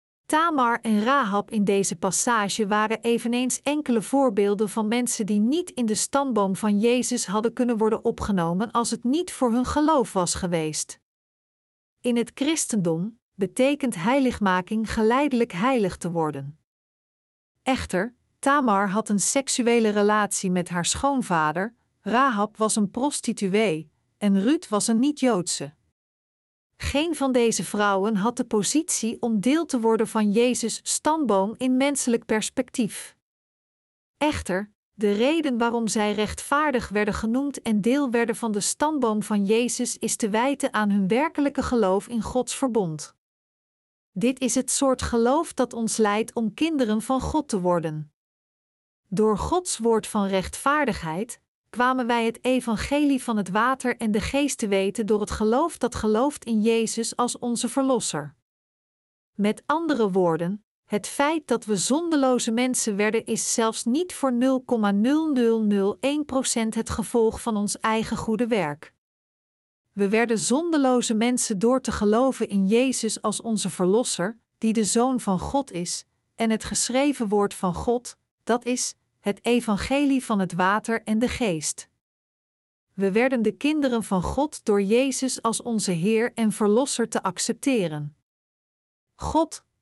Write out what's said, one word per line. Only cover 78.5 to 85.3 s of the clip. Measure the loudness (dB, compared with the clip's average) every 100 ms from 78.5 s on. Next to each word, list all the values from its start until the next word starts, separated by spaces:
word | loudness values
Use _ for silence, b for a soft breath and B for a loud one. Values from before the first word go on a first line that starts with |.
| -2 0
is, | -4 -4 -10 _ _
het | -6 -4 0
evangelie | 0 2 -2 0 0 2 0 0
van | -2
het | -2
water | 0 0 0 -2 -4
en | -2 0
de | 0
geest. | 0 -2 -2 -4 -8 -14 _ _ _ _ _ _ _ _ _ _
We | -4 0
werden | 2 2 2
de | 0
kinderen | 0 0 2 0 0
van | 0 -2
God | 0 -2 -2 -2 0
door | 2
Jezus | 2 2 2 0 -4